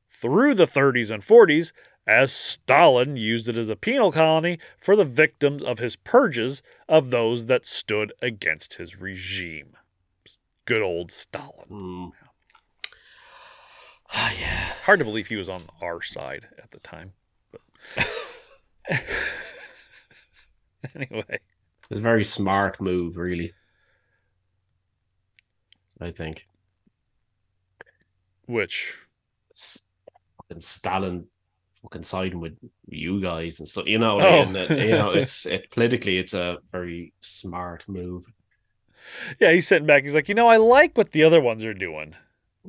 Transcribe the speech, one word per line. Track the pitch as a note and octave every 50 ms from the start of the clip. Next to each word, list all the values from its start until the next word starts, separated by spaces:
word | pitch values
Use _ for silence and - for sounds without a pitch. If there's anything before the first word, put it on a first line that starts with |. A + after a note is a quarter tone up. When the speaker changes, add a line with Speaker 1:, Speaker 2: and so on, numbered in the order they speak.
| _ _
Speaker 1:
through | _ _ - A#2+ C#3+ G3+ C4+ D4 C4+
the | F#3+ E3+
thirties | - - C#3+ C#3 C#3 B2 B2 A2+ G2+
and | A2 G2+ -
forties, | - G#3+ A#3+ G#3+ E3 D3 D#3+ E3+ - - _ _ _ _ _ _ -
as | G#2+ A#2+ C3+ C3
Stalin | - - - - - - _ - B2+ D3 F3 D3+ B2+ A#2+ B2+ C#3+ C#3+
used | B2 G#2+ A2 A#2 A#2 A2 A#2+
it | A2+ A#2
as | A#2 G#2+
a | G#2+
penal | - - G#3+ C4 C#4 A3+ F3+
colony | C#3 D#3+ D#3+ D#3 D#3+ D#3+ D#3+ F3 F3 D#3+ - - - _
for | - - G3+
the | G#3+ F3+
victims | C#3 A#2+ C3+ D3+ - - _ C#3+ C#3+ C#3+ C#3
of | - - B2 G#2+
his | B2 A#2+ -
purges | - _ - - B3 C#4+ F#3+ C3 A#2 A2+ C3 C#3 - - _ _ _ _ -
of | D#3+ D#3+ C#3 B2+
those | B2 A#2+ A#2 A2+ A#2+ A#2+ A2+
that | A#2 C3 A#2+ -
stood | - - - - - G#2+ G#2+ G#2+ G#2+ - _ -
against | B2+ A2+ G2 - - D#2+ E2+ - - - -
his | F2+ E2 - F#2
regime. | F#2+ G2 F#2+ F#2 F#2 F#2 G2 F#2+ F2+ E2+ D#2+ D2+ C#2+ - _ _ _ _ _ _ _ _ _ _ _ - - _ _ _ _ _ _
Good | - B2 A2
old | G#2 F#2 E2+ E2+ F2 F2
Stalin. | - - - - - - - - - - - _
Speaker 2:
Mm. | - G#2 F#2+ F#2 F2+ F2+ F2+ F2 - _ _ _ _ _ _ _ _ _ _ _ _ _ - - - _ _ _ - - _ - - - - - - - - _ - - - - _ _ _ _
Ah, | - - - - - -
yeah. | - - - - - - - - -
Speaker 1:
Hard | - G#3 F3+
to | C#3
believe | G#2+ G#2 A2 G2+ -
he | A2
was | G2+ F#2 F#2
on | F#2 F#2 E2 D#2 _ _
our | E2+ F2 E2+ E2+
side | - - - D#2 D2+ C2 C#2 - - _ _ -
at | - _
the | - -
time. | - - E2 E2 E2+ F#2+ F#2+ _ _ _ _ _ _ _
But | - - _ _ _ _ - - - - - - - - - - - - _ _ _ _ _ _ _ _ _ -
<laughs> | D#3+ - - - - - - - - - - - - - - - - - _ _ _ - _ _ _ _ _ _ _ _ _ _ _ _ _ _ _ _ - C3 -
anyway. | D3 C3+ - - A2 G#2 - - - - _ _ _ _ _ _ _ _ _
Speaker 2:
It's | - G#2
a |
very | A2 A#2 A#2 A2 G2+
smart | - - - G2+ F#2+ G2 G2 G2+ F#2+ - -
move, | G2 F#2 F2+ F2+ F2 E2+ E2+ E2+
really. | F2 F2+ F2 E2+ E2+ E2+ - _ _ _ _ _ _ _ _ _ _ _ _ _ _ _ _ _ _ _ _ _ _ _ _ _ _ _ _ _ _ _ _ _ _ _ _ _ _ _ _ _ _ _ _ _ _ _ _ _
I | F2 F2
think. | D#2+ - E2 D#2 D#2 - - _ _ _ _ _ _ _ _ _ _ _ _ _ _ _ _ _ _ _ _ _ _ _ _ _ _ _ - _ _ _ _ _ _ _ _ _ _ _ _
Speaker 1:
Which? | - A#2+ A2+ G2 E2+ - - - - - - _ _ _ _ _ _ _ _ _ _
Speaker 2:
S-, | _ - - - - - - _ _ _ _ - _ _ _ _ _ _
fucking | - _ E2 E2
Stalin | - - - - - F2+ F#2 F#2+ G2 F#2 F2+ F2 E2+ - _ _ _ _ _ _ _ _ _ -
fucking | - - - F2+ E2
siding | - - F#2 F#2+ F#2+ F2+ F2
with | E2 E2 - - - - _ _ _ -
you | - D2+ D#2 E2+ F#2+ G2+
guys | F#2 F2+ E2+ E2 E2+ E2+ E2 -
and | D#2 -
so, | - G2+ E2+
you | D#2 G#2+ A2
know, | A2+ A2+ G#2 G2+
Speaker 1:
Oh. | E3 F#3+ F3 -
Speaker 2:
and, | - F#2 F#2 F#2+
uh, | F2+ - D#3+
you | C3+ - A2
know, | A2+ A2+ - G2+
Speaker 1:
<laughs> | F2
Speaker 2:
it's, | - C3+ C3 - - -
it, | - F2+ F#2+ - _
politically, | - B2 A#2 A#2 B2 B2 - G#2 F#2 F#2
it's | F2+ - -
a | F#2 F2 F2 F2 F2+ - _
very | - F2+ F2+ F2 E2+ E2+ E2+ - _ _
smart | - - - - - F#2 F2 F2+ F2+ F2+ E2+ E2 - -
move. | F#2+ F2+ F2+ F2+ F2+ F2+ - - _ _ _ _ _ _ _ _ _ _ _ _ _ _ - - - - - - - -
Speaker 1:
Yeah, | A3 E3+
he's | E3 F#3 D#3 -
sitting | G3 D#3 D3
back. | D3+ D3 C#3 C3+
He's | C#3+ C#3+
like, | D#3 C#3+ -
"You | F3+
know, | A3+ A#3 A#3
I | A3+ A3
like | A3 A#3 B3 C#4 D#4 E4 - B3
what | G3+ -
the | - D#3+ D3+
other | D#3+ E3+ E3
ones | C3+ A#2+ A2+ A2 A2
are | A2+ G#2
doing, | F#2 F#2+ E2+ D#2 D2+ D#2 D#2 D2+ - _ _ _ _ _ _ _ _ _